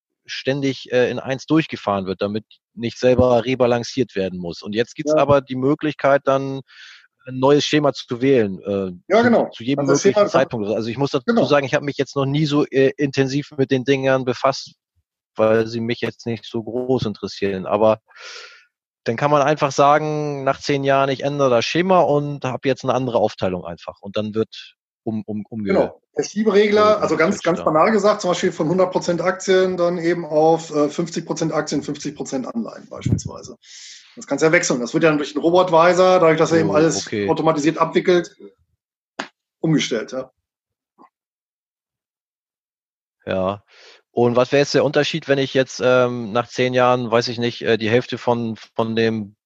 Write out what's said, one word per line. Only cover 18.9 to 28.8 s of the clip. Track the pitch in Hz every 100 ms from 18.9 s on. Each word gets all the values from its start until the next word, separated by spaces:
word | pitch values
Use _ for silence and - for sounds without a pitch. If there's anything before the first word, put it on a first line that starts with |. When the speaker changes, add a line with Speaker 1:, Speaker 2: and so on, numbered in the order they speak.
| _
Speaker 1:
dann | - 117
kann | 147
man | 151
einfach | 139 156 143
sagen, | 131 143 151 151 151 151 143
nach | 135 135
zehn | - 139
Jahren, | 139 135 135
ich | 131
ändere | 139 143 135
das | 120
Schema | - 160 185 180
und | 131 147 147 143
habe | 131 123 139
jetzt | 131
eine | 131
andere | 120 131 113
Aufteilung | 104 - 98 90
einfach. | 85 85 - -
Und | 101 104
dann | 107
wird | 107 110 - - _ _ _
um, | - 110 104
um, | 107 98
umge- | 113 101
Speaker 2:
Genau. | 95 123 - _ -
Der |
Schieberegler, | 214 208 214 196 208 208 214 214
Speaker 1:
umge- |
Speaker 2:
also | 147 156
ganz, | 160 -
Speaker 1:
umgeswitcht, |
Speaker 2:
ganz | - 170
Speaker 1:
ja. |
Speaker 2:
banal | 170 156 180
gesagt, | 220 202 208
zum | 180
Beispiel | 170 185
von | 165 156
hundert | 180